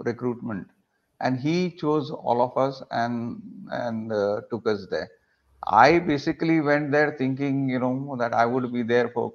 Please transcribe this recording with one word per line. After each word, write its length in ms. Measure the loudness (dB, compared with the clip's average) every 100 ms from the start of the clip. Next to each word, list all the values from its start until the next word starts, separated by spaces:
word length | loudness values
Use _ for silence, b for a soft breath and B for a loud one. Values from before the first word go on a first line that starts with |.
recruitment. 680 | -8 -4 -6 -6 -8 -8 -10 _ _ _ _ -6
And 180 | -4 -2
he 300 | 0 0 -2
chose 400 | -2 -2 -2 -2
all 320 | -6 -2 0
of 140 | 0 0
us 260 | -2 -2 -6
and, 500 | -4 -2 -4 -6 -10 -14 -16 -10
and, 420 | -6 -4 -6 -4
uh, 300 | -2 0 -2 -6
took 160 | -4 -2
us 180 | -2 -2
there. 180 | -6 -6 _ _ _ _ _ 4
I 320 | 8 8 8
basically 600 | 2 0 -2 -2 2 2
went 300 | 4 2 2
there 220 | 2 2 0
thinking, 520 | -2 0 -2 0 0
you 100 | 0
know, 380 | 0 -2 -4 -4
that 160 | 0
I 100 | 2 2
would 260 | 2 -2
be 100 | -2
there 260 | 2 2 2
for 240 | 0 -4